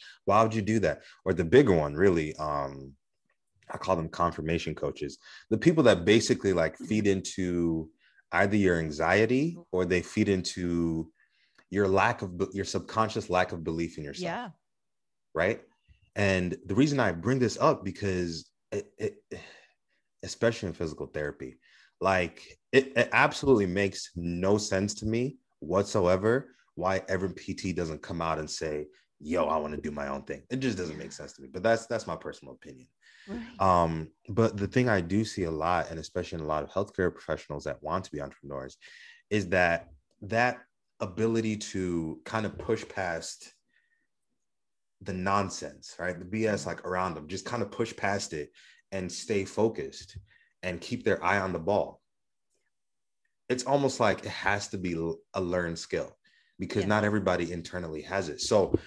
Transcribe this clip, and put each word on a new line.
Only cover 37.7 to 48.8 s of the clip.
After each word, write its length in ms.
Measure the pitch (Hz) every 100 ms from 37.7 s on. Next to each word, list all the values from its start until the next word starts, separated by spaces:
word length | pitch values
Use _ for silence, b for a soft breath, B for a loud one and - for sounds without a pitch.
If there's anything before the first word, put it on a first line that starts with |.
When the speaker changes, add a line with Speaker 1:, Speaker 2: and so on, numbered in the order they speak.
| 67
Speaker 1:
want 220 | 76 90 92
to 60 |
be 100 | 73
entrepreneurs, 560 | 69 - 69 69 65 - B B B B -
is 200 | 107 90
that, 400 | 92 87 82 - - _ -
that 380 | 101 113 123 123 - _ _ -
ability 560 | 104 90 113 113 110 104
to 640 | - 98 92 85 80 76 -
kind 200 | 113 104
of 120 | 87
push 300 | - 110 -
past 640 | - 90 82 - - - _ _ _ _ _ _ _ _ _ _ _ _ _ _ _
the 120 | 98
nonsense, 840 | 92 95 98 95 - 80 - - -
right? 180 | 87 87
The 80 | 90
B 220 | 110 110
S, 180 | 98 90
like, 200 | 82 90
around 300 | 90 90 78
them, 120 | 76
just 180 | 95 -
kind 160 | 120
of 100 | 101
push 240 | - 110 -
past 360 | 101 101 -
it 200 | 78 73 b b b